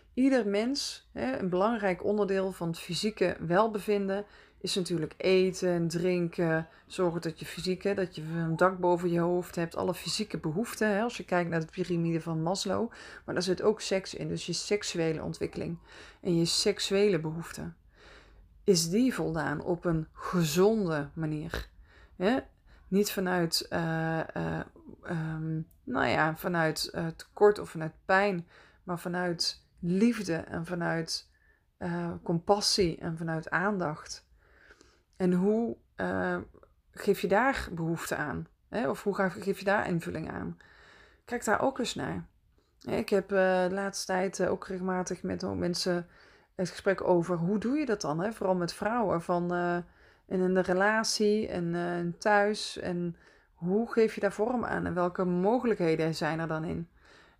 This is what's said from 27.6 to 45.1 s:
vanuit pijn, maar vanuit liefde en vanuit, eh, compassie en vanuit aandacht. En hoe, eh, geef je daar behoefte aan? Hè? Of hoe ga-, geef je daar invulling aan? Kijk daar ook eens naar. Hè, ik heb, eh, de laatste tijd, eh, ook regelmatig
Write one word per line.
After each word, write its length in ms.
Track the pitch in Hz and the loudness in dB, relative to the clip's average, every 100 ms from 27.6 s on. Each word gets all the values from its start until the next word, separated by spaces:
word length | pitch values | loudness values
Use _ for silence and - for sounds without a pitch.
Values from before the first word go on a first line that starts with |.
| 170 | -2
vanuit 240 | 170 160 - - | -8 -8 -8 2
pijn, 420 | 190 202 180 170 - - _ | 2 4 0 -6 -14 -20 _
maar 160 | - 175 | -8 -8
vanuit 640 | 180 175 180 170 - - _ _ | -4 -4 -2 -2 -4 -6 _ _
liefde 560 | 170 185 233 220 196 160 | -2 4 4 2 -2 -4
en 300 | - 170 165 | -4 -8 -6
vanuit, 640 | 175 170 165 160 - - _ _ _ _ - | -4 -2 -2 -2 -6 -10 _ _ _ _ -10
eh, 340 | 180 170 170 170 | -6 -4 -4 -6
compassie 720 | - 170 - 208 202 - 180 160 | -2 0 2 2 2 2 2 0
en 200 | 175 160 | -6 -6
vanuit 320 | 170 160 160 | -4 -4 -2
aandacht. 800 | 160 190 202 160 151 - - - _ _ _ - - - _ _ - | 0 0 0 -2 -4 -10 -16 -18 _ _ _ -20 -20 -20 _ _ -2
En 180 | 185 | 2
hoe, 440 | 180 190 214 233 - _ - | 4 4 2 0 -4 _ -6
eh, 420 | 180 190 185 175 - - - _ _ | -2 0 -2 -2 -6 -16 -20 _ _
geef 280 | - - 190 | -4 0 2
je 80 | 190 | 4
daar 400 | 196 262 269 - | 4 4 0 -4
behoefte 440 | 165 165 165 - - | -4 -2 -2 -4 -4
aan? 320 | 151 143 165 _ _ | -4 -6 -8 _ _
Hè? 200 | 220 254 | -4 -2
Of 140 | 208 | -2
hoe 120 | 208 190 | -2 0
ga-, 140 | 190 | 0
geef 300 | 185 190 185 | -2 -4 -2
je 60 | 196 | 0
daar 220 | 202 - | 0 2
invulling 440 | 170 170 175 160 | -2 -2 -6 -6
aan? 260 | - 175 170 - - - - - _ - | -8 -8 -10 -16 -20 -20 -20 -20 _ -8
Kijk 200 | 240 - | -4 0
daar 160 | 208 | 2
ook 180 | 262 262 | 2 0
eens 160 | 233 - | -4 -4
naar. 300 | 139 175 165 _ _ _ _ _ | -6 -6 -10 _ _ _ _ _
Hè, 160 | - 214 | -6 -4
ik 140 | 233 | 0
heb, 220 | 190 190 | 0 2
eh, 360 | 196 185 185 180 | 2 4 4 2
de 60 | |
laatste 320 | 190 196 190 - | 0 -4 -6 -2
tijd, 340 | 185 190 - | 0 0 0
eh, 120 | 180 | 0
ook 160 | 196 - | 0 -4
regelmatig 560 | 185 185 185 180 | -4 -2 -2 -2